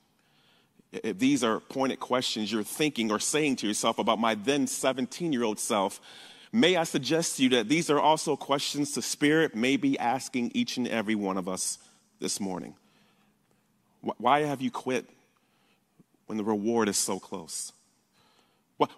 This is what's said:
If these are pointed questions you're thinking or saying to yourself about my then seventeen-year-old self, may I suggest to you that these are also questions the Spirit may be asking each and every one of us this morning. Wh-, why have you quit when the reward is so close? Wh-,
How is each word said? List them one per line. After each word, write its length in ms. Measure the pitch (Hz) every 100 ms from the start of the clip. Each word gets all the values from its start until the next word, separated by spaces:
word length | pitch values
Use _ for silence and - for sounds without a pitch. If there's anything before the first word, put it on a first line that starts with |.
| _ _ _ _ _ _ _ _ _
If 280 | - 110 92
these 240 | 131 143
are 160 | 117 107
pointed 400 | - 135 131 -
questions 520 | - 123 127 117 104
you're 120 | 110
thinking 480 | 104 - 151 117 110
or 80 | 104
saying 380 | - 151 151 127
to 100 | 104
yourself 320 | 107 117 -
about 200 | 110 110
my 160 | 113 107
then 320 | 101 143 127
seventeen-year-old 920 | - 135 131 127 - 175 127 117 107
self, 400 | - 113 113 - - - - - -
may 240 | 110 165 180
I 80 |
suggest 540 | 160 160 131 160 170 -
to 60 |
you 60 | 131
that 200 | 123 107
these 200 | 156 156
are 100 | 143
also 360 | 147 156 - 139
questions 580 | - 139 - 143 143
the 80 | 127
Spirit 540 | - - 147 160 156 107
may 220 | 123 135
be 200 | 139 139
asking 540 | 120 127 - 131 120
each 240 | - 120 -
and 100 | 120
every 280 | 113 104 110
one 220 | 98 95
of 100 | 90
us 300 | 92 - - - _ _ _
this 200 | 71 -
morning. 360 | 98 90 55 - _ _ _ _ _ _ _ _ _ _ _ _ -
Wh-, 140 | -
why 220 | 120 143
have 200 | 151 135
you 100 | 127
quit 340 | - 127 127 - _ _ _ _ _ _ _ _ _ _ _ -
when 120 | 110
the 60 |
reward 460 | 104 107 104 117 104
is 80 | 95
so 220 | - 95
close? 520 | - 95 80 - - - _ _ _ _ _ _ _ _ _ _
Wh-, 120 | 143